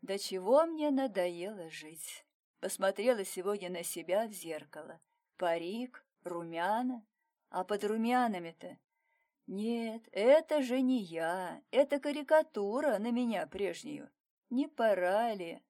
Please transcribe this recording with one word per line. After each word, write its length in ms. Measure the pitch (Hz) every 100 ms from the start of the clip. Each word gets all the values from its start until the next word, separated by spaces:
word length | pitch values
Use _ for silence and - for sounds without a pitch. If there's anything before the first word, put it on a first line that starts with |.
До 160 | - 196
чего 480 | - 185 185 269 330
мне 240 | 311 302
надоело 800 | 269 269 196 180 170 180 214 160
жить. 560 | 156 156 160 - - _ _ _ _
Посмотрела 640 | 185 - 190 196 220 240
сегодня 460 | 190 - 185 208 180
на 120 | 180
себя 440 | 170 - 165 185 226
в 60 |
зеркало. 680 | 196 165 156 147 156 156 165 _ _ _ _
Парик, 680 | 180 170 165 220 254 - _ _
румяна. 840 | 175 170 170 165 175 220 254 247 - _ _ _ _
А 160 | 175
под 180 | 185 208
румянами-то? 920 | 208 220 226 247 240 190 170 165 180 - _ _ _ _ _ _ -
Нет, 600 | 190 214 233 233 226 -
это 500 | - 220 294 320 302
же 200 | 262 254
не 180 | 254 254
я, 640 | 185 160 165 180 180 165 _
это 280 | 247 285 285
карикатура 1000 | 294 294 294 311 311 - 202 226 302 208
на 120 | 220
меня 360 | 240 247 208 160
прежнюю. 640 | 190 196 165 - 147 - _ _ _ _
Не 180 | 240 302
пора 680 | - 226 190 180 202 233
ли? 280 | 208 170 - _